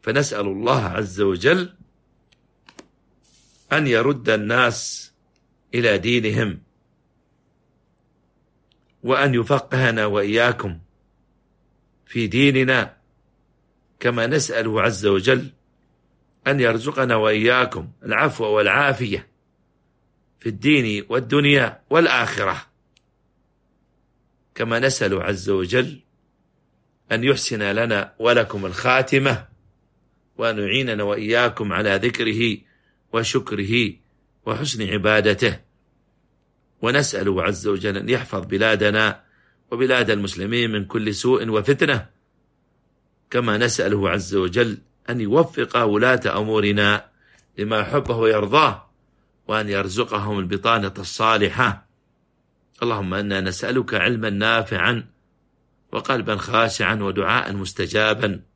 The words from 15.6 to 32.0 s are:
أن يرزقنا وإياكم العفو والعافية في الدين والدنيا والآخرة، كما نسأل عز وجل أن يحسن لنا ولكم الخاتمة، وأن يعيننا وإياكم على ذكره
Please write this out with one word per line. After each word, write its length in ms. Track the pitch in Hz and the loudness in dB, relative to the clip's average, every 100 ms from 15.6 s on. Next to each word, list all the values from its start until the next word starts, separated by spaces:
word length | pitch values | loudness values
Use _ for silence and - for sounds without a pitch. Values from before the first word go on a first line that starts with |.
| _ _ _ _ _ _ _ _ - | _ _ _ _ _ _ _ _ -2
أن 140 | 139 | 2
يرزقنا 560 | 120 113 127 139 127 113 | 2 2 -2 -2 0 2
وإياكم 720 | 107 107 113 127 127 - 82 - | 2 2 4 4 2 -4 -12 -14
العفو 420 | - 110 147 - | -4 0 0 0
والعافية 840 | 110 107 104 113 143 131 120 95 - _ _ _ _ _ _ _ _ _ _ _ | 0 2 4 4 2 0 -4 -6 -8 _ _ _ _ _ _ _ _ _ _ _
في 80 | 117 | -10
الدين 580 | 101 120 151 117 104 - | -4 2 2 2 -4 -2
والدنيا 720 | 120 120 143 143 143 117 - _ | -4 0 0 4 4 2 -4 _
والآخرة، 760 | 151 170 127 117 - 101 - - _ _ _ _ _ _ _ _ _ _ _ _ _ _ _ _ _ _ | 2 4 2 0 -2 -4 -4 -10 _ _ _ _ _ _ _ _ _ _ _ _ _ _ _ _ _ _
كما 240 | - 117 117 | -8 -4 0
نسأل 440 | 135 131 104 95 | 0 0 0 -2
عز 280 | 85 98 95 | -2 -6 -2
وجل 500 | 98 90 123 127 147 _ _ _ _ _ _ _ _ _ _ _ | -2 0 0 -2 -6 _ _ _ _ _ _ _ _ _ _ _
أن 120 | 117 | -2
يحسن 380 | 123 127 - 113 | 0 0 -2 -2
لنا 520 | 101 104 117 104 95 _ | -2 0 0 0 -4 _
ولكم 480 | 113 120 107 101 95 | 2 4 2 -2 -6
الخاتمة، 840 | 90 127 127 135 139 135 107 - _ _ _ _ _ _ _ _ - | -4 2 2 4 2 2 -2 -6 _ _ _ _ _ _ _ _ -4
وأن 200 | 117 107 | -4 -2
يعيننا 440 | 101 120 127 107 | -2 -2 -2 -2
وإياكم 720 | 104 104 107 117 120 - 104 | -2 -2 0 2 0 -2 -4
على 220 | 87 107 | -2 0
ذكره 640 | 98 | 0